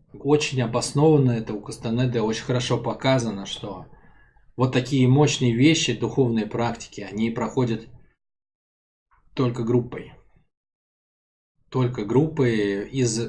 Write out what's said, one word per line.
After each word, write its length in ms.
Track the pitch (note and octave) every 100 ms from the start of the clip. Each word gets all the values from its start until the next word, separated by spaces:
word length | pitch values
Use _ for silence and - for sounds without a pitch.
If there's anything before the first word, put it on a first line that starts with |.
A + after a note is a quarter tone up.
| _
Очень 480 | - C#3 D3 - B2+
обоснованно 680 | B2 A#2+ - C#3 D#3+ D3 C3
это 220 | A2+ A2
у 80 | G#2+
Кастанеды 600 | - - A#2 A#2 B2+ A#2+
очень 220 | A2 A2+
хорошо 340 | - B2 - -
показано, 680 | B2 - C3+ C3 A2+ G2
что 400 | G2 - G2 F#2+ - - - - _ _ _ -
вот 160 | B2+
такие 340 | B2+ B2+ C#3 B2+
мощные 460 | C3+ D3 - B2
вещи, 400 | A#2 D3 D#3+ -
духовные 540 | A2 A2+ - A#2+ A2+ G2+
практики, 540 | A#2+ A2 A2 - -
они 280 | G2 G#2 A2+
проходят 580 | A#2 A2 C3+ A#2+ A2 - - _ _ _ _ _ _ _ _ _ _ _ _ _
только 300 | - B2 A#2
группой. 500 | A2+ B2 - - - - _ _ _ _ _ _ _ _ _ _ _ _ _ _ -
Только 360 | B2+ B2 A2
группой 800 | G#2 B2 D#3 D3+ A#2+ A2 G2+ G2+ G2+
из, 320 | C3+ A#2+ A2